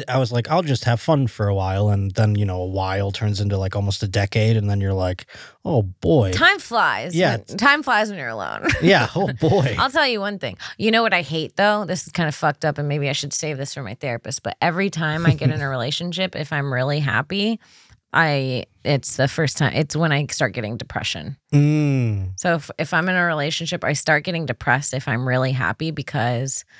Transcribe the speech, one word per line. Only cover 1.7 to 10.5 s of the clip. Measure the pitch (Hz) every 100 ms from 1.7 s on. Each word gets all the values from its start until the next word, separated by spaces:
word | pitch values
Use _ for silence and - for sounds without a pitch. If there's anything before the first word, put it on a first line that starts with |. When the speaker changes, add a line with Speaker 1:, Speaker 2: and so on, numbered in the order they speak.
| 95 104
Speaker 1:
And | 101 98
then, | 92 107 104
you | 101
know, | 90
a | 92
while | 95 95 98 98
turns | 98 107 101
into, | 101 98
like, | 95 101
almost | 98 -
a | 101
decade. | 98 98 113 110 113
And | 101
then | 101
you're | 98
like, | 95 92 90 - - - _ 202
"Oh, | 143
boy." | 95 - - 156 95
Speaker 2:
Time | 92 349 392
flies. | - 233 165 104 143 165
Speaker 1:
Yeah. | 170 113 -
Speaker 2:
When, | -
time | 262 294
flies | 285 214 214
when | 196
you're | 123
alone. | 113 76 53 -
<laughs> | -
Speaker 1:
Yeah. | 165 180 113 170
Oh, | 196
boy. | 120 160 196 131 104
Speaker 2:
I'll | 262
tell | 294 277
you | 220
one | 196 202
thing. | 120